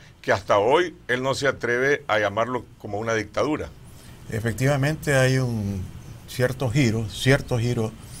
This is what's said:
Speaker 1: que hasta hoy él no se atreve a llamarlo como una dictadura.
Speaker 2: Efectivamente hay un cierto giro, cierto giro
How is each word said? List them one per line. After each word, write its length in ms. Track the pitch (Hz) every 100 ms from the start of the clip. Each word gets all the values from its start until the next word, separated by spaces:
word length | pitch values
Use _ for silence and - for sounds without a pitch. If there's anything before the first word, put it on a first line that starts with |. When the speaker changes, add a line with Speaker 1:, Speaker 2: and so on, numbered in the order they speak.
| - -
Speaker 1:
que 100 | -
hasta 260 | 110 - 107
hoy 380 | 107 156 180 - -
él 120 | 123
no 140 | 131 127
se 140 | 139
atreve 540 | - 117 120 135 147 -
a 100 | 107
llamarlo 480 | 101 101 117 127 - -
como 200 | 107 101
una 160 | 113
dictadura. 560 | 110 - 104 127 151 - - - - - - -
Speaker 2:
Efectivamente 840 | 113 113 95 131 139 139 156 151 135
hay 220 | 131 131
un 460 | 127 113 101 98 90 - - - -
cierto 420 | - 123 - 131
giro, 400 | 131 120 113 107
cierto 500 | - 131 139 - 120
giro 320 | 120 120 113 - - -